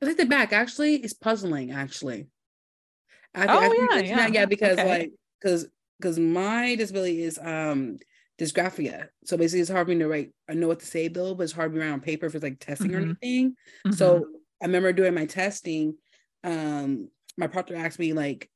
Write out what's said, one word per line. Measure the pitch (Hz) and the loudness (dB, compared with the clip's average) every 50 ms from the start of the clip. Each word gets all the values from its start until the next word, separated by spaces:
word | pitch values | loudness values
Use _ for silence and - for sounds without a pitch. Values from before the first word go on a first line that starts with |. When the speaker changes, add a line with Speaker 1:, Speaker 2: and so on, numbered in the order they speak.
Speaker 1:
I | 277 | -2
take | 294 330 - | -2 2 2
it | 320 240 | 2 4
back. | 285 269 226 - | 4 2 2 2
Actually, | 214 214 240 240 - - 302 302 302 | 2 0 0 0 -2 -2 2 2 2
it's | 269 233 214 | 0 -2 -6
puzzling, | - _ - 220 226 208 196 175 151 139 127 123 | -12 _ -2 -2 -2 -2 -2 -4 -4 -4 -4 -6
actually. | 139 139 139 135 - - 143 131 117 101 - _ _ _ _ _ _ _ _ _ _ _ _ _ _ _ _ _ _ _ _ _ - | -6 -8 -8 -8 -10 -10 -8 -8 -8 -8 -12 _ _ _ _ _ _ _ _ _ _ _ _ _ _ _ _ _ _ _ _ _ -2
I | 180 196 | 0 4
thi-, | - | 6
Speaker 2:
Oh, | 277 392 | 6 6
Speaker 1:
I | 453 466 | 6 6
think | 453 480 | 6 6
Speaker 2:
yeah, | 508 494 415 | 4 4 4
Speaker 1:
that's | 240 185 185 | 2 2 2
not, | 220 247 226 226 | 2 2 2 4
Speaker 2:
yeah. | 220 214 | 4 2
Speaker 1:
yeah, | 202 | 4
because, | 196 208 208 214 196 185 196 | 2 2 2 4 4 4 4
Speaker 2:
Okay. | 185 185 175 170 | 4 2 2 0
Speaker 1:
like, | 165 156 - _ _ _ _ _ | 0 -4 -10 _ _ _ _ _
'cause, | - 190 175 170 151 - _ _ _ _ _ - | 0 0 0 0 -2 -6 _ _ _ _ _ -6
'cause | - 180 160 165 | -4 -2 0 2
my | 165 165 170 180 190 208 226 233 240 247 240 | 2 2 2 2 0 0 0 0 2 0 0
disability | 220 220 185 190 196 185 180 170 165 | 0 -2 -2 -2 -2 -2 0 -2 -2
is, | 165 165 160 156 | -2 -4 -6 -6
um, | 156 165 160 160 156 151 143 135 131 117 92 69 - _ _ _ _ _ _ - | -8 -6 -4 -2 -2 0 0 -2 -2 -4 -8 -12 -16 _ _ _ _ _ _ -6
dysgraphia. | 165 151 - 180 175 185 - 185 143 120 - - - - _ _ - | -6 -2 0 0 -2 -2 -2 -4 -6 -6 -6 -10 -14 -16 _ _ -6
So | - 180 | -4 0
basically, | 165 165 165 180 180 | 0 2 2 2 0
it's | 170 170 | 0 0
hard | 190 180 170 | 0 0 0
for | 180 | 2
me | 175 165 | 2 0
to | 156 156 | 2 0
write. | 156 147 139 - _ _ _ - | 0 -4 -4 -8 _ _ _ -6
I | 156 | -2
know | 165 170 160 | 0 0 0
what | 165 165 | 0 -2
to | - | -6
say, | - - 165 160 165 | -8 -4 -4 -4 -4
though, | 165 180 180 190 185 | -4 -4 -4 -4 -2
but | 180 175 | -4 -4
it's | 160 | -4
hard | 165 165 160 160 | -2 -4 -4 -2
to | 156 160 | -2 -2
be | 156 | -2
around | 156 143 135 | -2 -4 -4
paper | 139 165 156 156 170 | -4 -6 -6 -4 -4
if | 156 156 | -6 -6
it's, | 151 | -6
like, | 151 139 131 - | -6 -6 -8 -8
testing | - - 190 - 196 190 175 | -10 -10 -6 -4 -2 -2 0
or | 170 | -2
Speaker 2:
Mm-hmm. | 165 160 175 - | -2 -2 -4 -6
Speaker 1:
anything. | 240 247 254 254 262 262 254 _ _ - - - - | -4 -2 0 2 2 2 0 _ _ -20 -20 -6 -2
Speaker 2:
Mm-hmm. | 196 | -2
Speaker 1:
So | 208 170 190 180 175 170 151 - - - _ _ _ - | 2 4 6 6 6 6 4 -2 -10 -20 _ _ _ -6
I | 180 | -2
remember | 170 185 180 190 185 | 0 2 4 4 4
doing | 180 185 190 185 175 | 4 4 4 4 2
my | 165 156 | 0 -2
testing, | 156 - 185 185 202 202 - - 175 160 156 151 156 156 - _ _ _ _ _ _ _ _ - | -4 -2 -2 -2 -2 -4 -6 -6 -4 -2 -2 -2 -2 -4 -6 _ _ _ _ _ _ _ _ -6
um, | 175 165 160 156 151 147 143 139 139 135 110 95 - _ _ _ - - | -4 -4 -2 -2 -4 -4 -2 -2 -2 -2 -4 -6 -12 _ _ _ -16 -6
my | 185 170 | -6 -6
proctor | 160 - 185 180 - 175 | -4 -2 -4 -6 -6 -8
asked | 165 165 160 - - | -6 -6 -6 -4 -2
me, | 170 160 | -2 0
like, | 156 156 143 143 131 - - _ _ | 0 0 -2 -2 -4 -6 -12 _ _